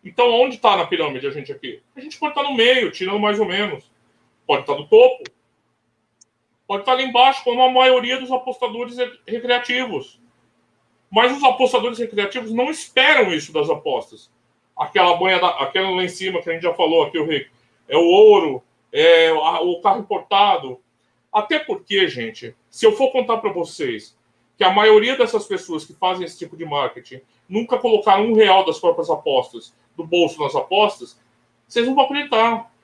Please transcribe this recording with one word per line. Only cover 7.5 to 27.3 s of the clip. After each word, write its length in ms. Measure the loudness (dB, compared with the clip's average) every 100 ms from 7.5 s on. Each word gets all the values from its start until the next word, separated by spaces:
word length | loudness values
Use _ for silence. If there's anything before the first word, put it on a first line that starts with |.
| 2
a 80 | 2
maioria 500 | 4 4 4 0 -6
dos 100 | -4
apostadores 680 | -6 -6 -8 -8 -8 -10 -8
re-, 220 | -8 -8 -12
recreativos. 920 | -8 -2 -2 -2 -6 -6 -8 -12 _ _ _ _ _ _ _ _ _ _
Mas 260 | 0 0 2
os 60 |
apostadores 560 | 0 2 0 0 -2 -6
recreativos 540 | -6 -4 -4 -6 -6
não 180 | -4 -4
esperam 640 | -6 -4 0 2 2 0
isso 200 | -2 -6
das 160 | -4 -2
apostas. 640 | -4 -4 -6 -8 -20 _ _ _ _ _ -10
Aquela 400 | -4 0 2 2
banha 240 | 0 2
da... 80 | 0
aquela 420 | -2 -4 -4 -4
lá 140 | -4
em 40 | -6
cima 320 | -6 -6 -6
que 100 | -6
a 20 |
gente 100 | -6
já 120 | -4
falou 300 | -2 2 2
aqui, 140 | 0 -4
o 80 | -4
Rick, 240 | -4 -8 _ _ _ -2
é 80 | 2
o 80 |
ouro, 580 | 4 8 8 8 2 -6 _ _ _
é 360 | 2 6 6 4
a, 320 | 2 0 0
o 200 | -4 -2
carro 200 | 0 -2
importado. 800 | -4 -8 -2 2 2 2 -4 -16 _ _ _ _ _
Até 260 | -4 -2 -4
porque, 480 | -4 -10 _ 0 0
gente, 480 | -2 -12 -12 -20 _ _
se 160 | 2 2
eu 60 |
for 180 | 4 0
contar 280 | 0 -2 -2
pra 120 | -2
vocês 680 | -6 -8 -6 -8 -8 -14 _ _ _ _ _
que 60 |
a 80 | 2
maioria 460 | 4 6 6 4 0
dessas 300 | 0 -2 -6
pessoas 380 | -10 -8 -12
que 100 | -12
fazem 300 | -4 -4 -4
esse 140 | -10 -12
tipo 180 | -18 -14
de 80 |
marketing 560 | -8 -6 -6 -8 -20 -20 _